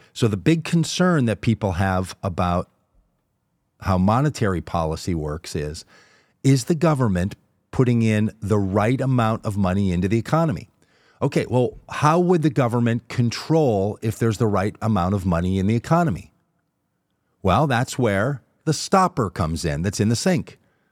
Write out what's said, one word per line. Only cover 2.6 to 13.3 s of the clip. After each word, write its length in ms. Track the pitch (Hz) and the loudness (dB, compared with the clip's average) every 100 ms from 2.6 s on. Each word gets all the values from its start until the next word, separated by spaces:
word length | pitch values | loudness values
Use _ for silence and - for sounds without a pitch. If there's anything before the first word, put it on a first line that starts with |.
| - _ _ _ _ _ _ _ _ _ _ - | -2 _ _ _ _ _ _ _ _ _ _ -10
how 160 | - 92 | -2 2
monetary 640 | 95 117 147 143 104 87 | 2 2 0 0 -2 -2
policy 520 | - 85 80 78 - | -4 -4 -4 -4 -4
works 420 | 82 76 78 - 85 | -4 -4 -8 -8 -8
is, 280 | 76 73 - - _ _ _ _ | -8 -10 -16 -20 _ _ _ _
is 200 | 135 135 - | 2 2 2
the 100 | 170 | 0
government 600 | 165 143 120 90 95 - _ _ _ | 2 2 2 0 -2 -6 _ _ _
putting 320 | - 127 120 | 0 2 4
in 280 | 113 107 107 - | 2 2 0 -4
the 180 | 98 104 | -2 0
right 440 | 98 98 107 127 | 2 0 0 0
amount 440 | 131 127 110 113 113 | 0 2 0 0 -4
of 120 | 101 | -2
money 340 | 95 92 98 | 0 2 0
into 160 | 87 95 | 0 0
the 100 | 113 | 0
economy? 520 | - 156 165 135 117 _ _ _ _ - | 0 0 0 -2 -10 _ _ _ _ -6
Okay, 280 | 139 165 - | -2 -2 -2
well, 300 | 123 123 - - | 0 0 -4 -14
how 300 | - 147 170 | -2 2 2
would 240 | 180 180 | 2 2
the 60 | 151 | 2
government 560 | 127 123 120 117 117 - | 0 0 2 0 -2 -4
control 880 | - 120 | -2 -2